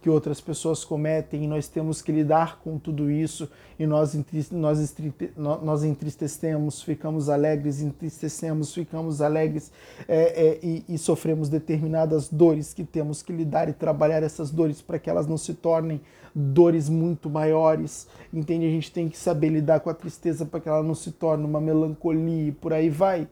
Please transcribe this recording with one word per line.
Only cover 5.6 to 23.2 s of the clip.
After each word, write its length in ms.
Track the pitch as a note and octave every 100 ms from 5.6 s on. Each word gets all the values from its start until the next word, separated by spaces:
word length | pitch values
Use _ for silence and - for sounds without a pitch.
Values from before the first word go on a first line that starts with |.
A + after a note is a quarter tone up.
nós 200 | D#3 D3+
entristecemos, 960 | D3+ C#3+ D3+ - D3 - E3 D#3 D3+ -
ficamos 460 | - D3 D#3+ D#3 C#3+
alegres, 520 | C#3+ D3+ D3+ C#3+ C#3
entristecemos, 920 | D3+ C#3+ E3 - D#3 - D#3+ D#3 C#3+
ficamos 460 | - D#3+ D#3+ E3 D3+
alegres, 520 | D3 D#3 D#3+ D3+ - - - - -
é, 420 | E3 E3 E3 D#3+
é, 100 | D#3
e, 220 | E3 E3 -
e 100 | E3
sofremos 500 | - D#3+ D#3+ D#3 D3+
determinadas 800 | D#3 D3+ D#3 D#3+ D#3+ D#3+ D#3 C#3
dores 440 | D#3 E3+ D#3 D3
que 120 | -
temos 380 | E3+ D#3+ D3 D3
que 100 | -
lidar 360 | E3 D#3 D#3+ D#3+
e 40 |
trabalhar 500 | D3 D#3 D3 D3+ D#3+
essas 280 | D#3 D#3 D3+
dores 300 | D#3+ D#3+ D3
para 180 | - E3
que 120 | D#3+
elas 160 | E3 D3+
não 120 | D#3
se 160 | -
tornem 460 | D#3+ E3 E3 D#3+ D3+ - - -
dores 560 | D3+ C#3 C3+ E3+ E3 D3
muito 400 | D#3+ E3 E3 D#3
maiores, 800 | D3+ D#3 D#3 D#3+ D#3 D#3 - - - -
entende? 340 | D#3+ D3+ E3 E3
A 40 |
gente 220 | D#3+ D#3
tem 160 | - E3
que 80 | -
saber 320 | - D#3 D#3
lidar 320 | D#3 D3+ D#3
com 100 | D#3+
a 40 |
tristeza 500 | D#3 F3 - F3 D3+
para 160 | D3+ E3
que 80 | D#3+
ela 160 | D#3
não 100 | D#3
se 160 | D#3+ -
torne 340 | - E3 D3+
uma 160 | D3+ D3+
melancolia 880 | D#3 D#3 D#3 D3+ E3+ D#3+ E3 D#3+ D3+
e 40 |
por 220 | C#3+ E3+
aí 160 | D#3+ E3
vai. 360 | D3 F#3+ F#3